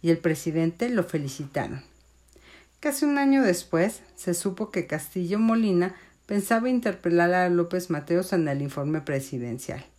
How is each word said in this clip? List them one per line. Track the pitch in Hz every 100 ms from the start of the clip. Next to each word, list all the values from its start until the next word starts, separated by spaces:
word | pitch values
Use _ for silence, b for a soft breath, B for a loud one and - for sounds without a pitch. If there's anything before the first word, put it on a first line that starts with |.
y | 170
el | 165
presidente | 170 156 - 160 165 170 240
lo | 240
felicitaron. | 170 160 143 - 139 - 117 135 - _ _ _ _ B B B B B
Casi | 302 277 294
un | 285
año | 277 269
después, | 240 180 - 165 190 220 - -
se | -
supo | 175 202 185 220
que | - 170
Castillo | 156 - - 175 208
Molina | 220 226 220 180 180 185 B B _
pensaba | 202 196 226 240
interpelar | 254 233 185 175 170 175
a | 180 180
López | 175 170 185 175
Mateos | 151 147 170 180
en | 185 156
el | 139
informe | 143 143 143 156
presidencial. | 151 139 135 131 120 120 - 135 -